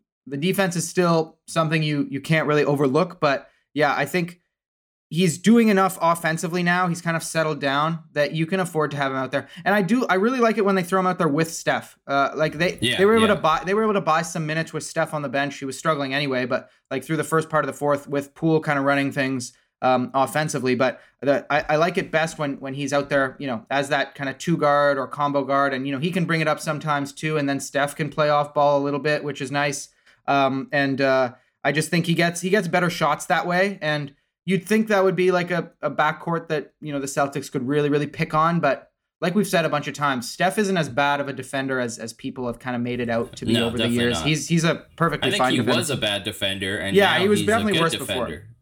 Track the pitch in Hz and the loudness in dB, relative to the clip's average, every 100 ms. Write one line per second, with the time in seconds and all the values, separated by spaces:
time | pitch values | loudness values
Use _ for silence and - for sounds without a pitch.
0 | _ _ - 139 175 190 190 175 156 180 | _ _ -10 -4 0 0 0 -2 -4 0
1 | 175 165 160 - - 170 156 160 151 147 | 2 2 0 -6 -8 -2 0 0 0 0
2 | 139 135 - 160 143 151 139 143 143 143 | -2 -4 0 2 4 2 2 2 2 2
3 | 175 - 147 135 - _ _ 139 147 120 | 0 0 0 0 -4 _ _ 0 0 2
4 | 143 180 170 - _ _ _ _ _ _ | -2 -2 -4 -8 _ _ _ _ _ _
5 | - 156 185 - 196 233 220 190 190 - | -8 0 0 2 4 6 6 4 2 2
6 | 165 170 160 165 175 180 175 180 180 170 | 0 2 0 -2 -2 -2 0 2 0 -2
7 | 170 165 - 160 156 147 139 139 156 165 | -2 -4 -2 -2 -2 -2 -2 0 0 -2
8 | - 147 143 156 160 190 175 160 147 143 | -6 -2 0 0 -2 0 -2 -2 -2 -2
9 | 139 135 131 139 - - 170 208 175 247 | -2 -2 -4 -4 -6 -6 0 2 2 2
10 | 233 185 220 262 226 214 196 190 175 190 | 2 2 2 2 2 2 2 2 0 0
11 | 180 180 170 143 160 - - 127 - - | 0 0 0 2 0 -2 -2 -2 -2 -16
12 | - 139 139 123 156 151 180 - 127 120 | -4 0 0 0 -2 0 -2 0 -2 2
13 | 202 226 220 180 156 160 170 208 220 202 | 4 6 4 2 2 0 0 0 2 0
14 | 165 156 170 170 151 156 156 151 - 165 | 2 0 0 -4 -4 -4 -4 -6 -8 -4
15 | 156 151 143 131 143 143 139 127 165 147 | -2 -2 -4 -2 -2 -4 -10 -4 -2 0
16 | 135 139 143 127 123 127 - _ - 135 | 0 -2 -2 -2 0 -2 -4 _ -8 -8
17 | - 160 147 160 156 156 139 - 147 143 | -4 -4 0 0 0 0 -2 -2 0 -2
18 | 147 143 139 - 165 156 156 143 139 139 | -2 -4 -6 -4 0 2 2 0 2 2
19 | 139 139 135 131 123 - _ - 127 127 | 0 -2 -2 -4 -8 -14 _ -4 2 2
20 | 120 135 131 151 151 143 127 123 127 - | 2 0 0 0 -2 -2 0 2 0 -2
21 | - - 135 135 - 147 - 156 175 180 | -12 -6 0 0 2 -2 0 0 0 -2
22 | - 160 160 - 143 135 135 135 139 143 | -2 -2 -2 -4 -6 -6 -8 -6 -2 -2
23 | 139 143 135 - 139 113 - 135 135 143 | 0 0 0 -4 -6 -6 -2 -2 0 0
24 | 135 - 139 127 - 165 147 143 143 135 | -2 -6 -8 -6 -2 2 4 4 4 2
25 | 123 - 143 143 131 139 139 131 135 135 | -2 -2 0 0 0 2 2 0 -4 -2
26 | 175 180 170 160 151 151 165 151 156 143 | -2 -2 0 0 0 -2 -2 -4 -2 -2
27 | 139 - 156 156 139 139 - 139 143 - | -2 -6 -4 -2 0 -2 -2 -2 -2 -2
28 | 151 - 151 147 147 151 143 143 143 143 | -6 0 2 2 2 2 4 4 2 -2
29 | 151 147 147 139 131 143 147 143 - _ | 0 0 -2 -6 -4 -2 -2 -4 -10 _
30 | _ _ - 139 135 135 127 143 139 131 | _ _ 0 2 2 0 -2 0 0 2
31 | 135 131 123 - _ _ 143 147 156 175 | 2 2 2 -4 _ _ -2 0 0 0
32 | 170 165 170 170 185 214 170 180 170 175 | 0 2 2 0 0 0 2 0 0 0
33 | 156 151 - 170 175 175 196 196 151 151 | 0 0 0 0 0 0 0 -2 -4 -4
34 | 143 - _ _ - 185 185 220 220 202 | -4 -12 _ _ -2 -2 2 0 2 4
35 | 190 175 185 185 175 175 170 _ 147 135 | 4 2 2 2 0 -2 -4 _ -6 0
36 | 151 156 170 165 165 156 - _ 151 143 | 0 0 -4 -4 -2 -4 -6 _ -8 -6
37 | 139 147 139 143 - 143 123 147 147 147 | -4 -2 -2 -2 -6 -6 -2 0 2 2
38 | 147 - 160 156 165 170 143 127 - _ | 0 -4 -2 2 2 4 2 0 -6 _
39 | _ - 175 190 185 180 160 147 151 143 | _ -6 -2 0 2 2 0 -2 -4 -4
40 | 143 127 117 - 175 185 196 185 143 117 | -2 -2 -4 -2 -2 0 0 0 -2 0
41 | 143 143 139 131 127 139 135 131 123 - | 0 0 -2 -8 -8 -6 -2 -2 -4 -6
42 | 113 - 135 131 123 117 131 123 120 120 | -12 -12 -12 -8 -8 -6 -6 -4 -4 -4
43 | 117 117 117 - - 117 117 117 113 120 | -2 -2 -4 -6 -2 0 0 0 0 0
44 | 120 117 143 156 - 165 165 139 - - | 0 0 0 0 2 2 2 0 -4 -2
45 | 165 143 135 - 127 123 113 120 120 135 | -2 0 -2 2 2 2 2 0 0 -2
46 | 107 101 107 - 98 98 95 104 98 190 | -2 -4 -6 -6 -4 -4 -4 -4 0 4
47 | 190 160 196 208 160 220 214 170 165 156 | 4 4 2 2 2 0 2 2 0 0
48 | 135 127 113 - - - | -4 -4 -4 -8 -14 -20